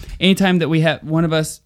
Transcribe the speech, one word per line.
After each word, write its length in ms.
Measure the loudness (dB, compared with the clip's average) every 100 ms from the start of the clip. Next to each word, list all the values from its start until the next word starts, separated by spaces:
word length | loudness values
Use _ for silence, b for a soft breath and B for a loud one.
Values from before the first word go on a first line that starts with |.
| B B
Anytime 400 | 2 4 2 2
that 100 | 0
we 120 | 0
have, 220 | 0 -2
one 220 | -2 -2 0
of 80 |
us, 280 | -2 -4 -8